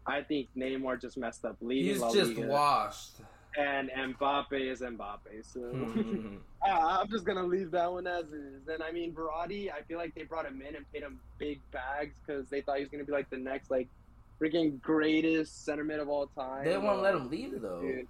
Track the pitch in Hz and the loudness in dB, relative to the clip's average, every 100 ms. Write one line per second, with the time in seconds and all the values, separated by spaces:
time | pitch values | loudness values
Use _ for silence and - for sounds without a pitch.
0 | - 143 139 147 120 127 131 135 131 123 | -2 -2 0 -2 -2 -4 -2 0 -2 -2
1 | 123 131 117 - 113 104 117 135 185 196 | -4 -4 -4 -4 -6 -4 0 2 4 2
2 | - 202 139 113 131 143 143 123 104 - | 4 6 4 2 2 6 6 6 2 -4
3 | - - 101 - - 147 143 139 135 131 | -14 -18 -20 -20 -8 -2 0 0 -2 -2
4 | 131 123 139 143 139 139 131 123 123 110 | -4 0 2 2 0 -2 -2 -2 -6 -6
5 | 101 104 95 107 - 127 120 131 233 220 | -8 -10 -12 -16 -12 -8 -6 -4 0 0
6 | 220 202 - 190 - - 196 175 160 185 | 0 -2 -4 -10 -14 0 2 6 6 4
7 | 202 226 170 190 180 190 170 175 175 180 | 2 0 0 0 2 2 2 2 2 0
8 | 180 175 156 151 139 135 151 160 160 170 | -2 -2 -4 -8 -12 -12 -8 -6 -4 -4
9 | 170 156 160 160 175 202 190 147 151 170 | -4 -4 -4 -2 -4 -4 -4 -6 -6 -6
10 | 165 160 151 165 147 135 143 151 143 147 | -6 -8 -8 -4 -4 -6 -10 -12 -10 -10
11 | 143 - - - 147 139 - 139 127 143 | -10 -12 -16 -8 -6 -6 -8 -8 -4 -4
12 | 151 - - 143 127 139 139 139 139 147 | -4 -8 -6 -6 -2 -4 0 0 -2 -6
13 | 143 143 135 131 131 135 - 131 127 - | -2 0 0 -4 -4 -4 0 0 0 -8
14 | - - - - 156 170 160 135 - 156 | -20 -20 -14 -2 0 4 2 0 2 4
15 | 156 156 160 160 156 - - 147 151 151 | 6 6 6 4 2 -4 -4 -2 -2 -2
16 | 143 147 139 143 131 135 151 190 208 190 | 0 0 -2 -4 -4 -2 0 2 2 4
17 | 196 170 127 175 277 - 101 90 90 127 | 4 4 2 -4 -4 -6 -4 -4 -2 -2